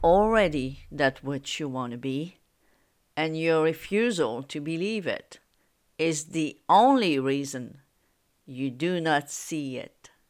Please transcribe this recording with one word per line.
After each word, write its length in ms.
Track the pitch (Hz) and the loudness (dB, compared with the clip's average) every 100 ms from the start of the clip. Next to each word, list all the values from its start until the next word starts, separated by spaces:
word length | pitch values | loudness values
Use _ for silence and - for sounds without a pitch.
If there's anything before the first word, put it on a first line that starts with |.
| 165 | 6
already 760 | 185 214 226 185 151 131 139 - | 6 6 4 2 0 -6 -8 -14
that 320 | 151 139 135 | 0 0 0
which 380 | 139 139 139 - | -6 -6 -6 -8
you 80 | 151 | -6
want 240 | 127 123 | -6 -6
to 60 | 120 | -6
be, 400 | 135 131 165 _ _ _ _ _ _ _ _ - | -4 -4 -6 _ _ _ _ _ _ _ _ -6
and 220 | 156 160 | -4 -2
your 240 | 165 160 | 2 4
refusal 800 | 160 160 - 202 240 185 127 120 | 2 0 -2 0 0 0 -2 -2
to 180 | 139 151 | -8 -10
believe 440 | 147 165 196 220 165 | -6 -4 -4 -4 -4
it 340 | 101 - - _ _ _ _ _ - | -6 -10 -20 _ _ _ _ _ -2
is 280 | 160 156 - | 0 0 -4
the 320 | 165 151 - - | -4 -4 -6 4
only 500 | 185 247 269 196 139 | 6 8 6 2 0
reason 600 | 131 139 139 131 117 - _ _ _ _ _ _ - | 0 -2 -4 -8 -12 -16 _ _ _ _ _ _ -18
you 240 | 127 135 | -6 -6
do 320 | 123 165 180 | -2 -2 0
not 280 | 160 147 147 | 2 0 0
see 480 | - - 160 139 127 | -12 -8 -6 -6 -8
it. 320 | - _ - _ | -12 _ -20 _